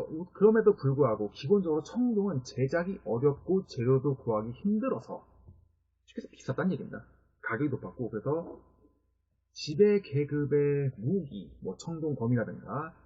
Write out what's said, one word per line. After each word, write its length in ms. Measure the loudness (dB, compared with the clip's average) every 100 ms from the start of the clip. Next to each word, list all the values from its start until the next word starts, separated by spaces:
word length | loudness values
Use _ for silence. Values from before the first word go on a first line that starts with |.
| -2
우-, 160 | -8 -10
그럼에도 420 | 4 6 8 6 4
불구하고 560 | 2 4 4 2 -2
기본적으로 520 | -6 2 4 4 -2
청동은 600 | -2 -2 0 2 0 -2
제작이 560 | -6 -4 0 0 -2 -6 -4
어렵고 640 | 2 2 0 0 -2 0
재료도 500 | -2 2 4 2 -2
구하기 340 | -2 -2 -2
힘들어서 720 | -4 0 0 0 -4 -6 -14 -14 -20 -20 -20 _ _ _ _ -16
쉽게 180 | -14
해서 60 | -14
비쌌다는 420 | -12 -8 -2 -2
얘기입니다. 320 | -2 -6 -12 -16 _ _ _
가격이 280 | -6 -2 -2
높았고, 400 | -4 -8 -8 -6
그래서 520 | -4 -4 -4 -6 -14 -20 _ _ _ _ _ _ _ _
지배 480 | -12 -6 4 4 4
계급의 880 | 0 -2 -2 -2 0 2 2 0 -2 -4
무기, 540 | -2 -2 -4 -10 -14 -12
뭐 160 | -10 -10
청동검이라든가 1160 | -10 -6 -4 -2 0 0 -2 -8 -8 -8 -8 -14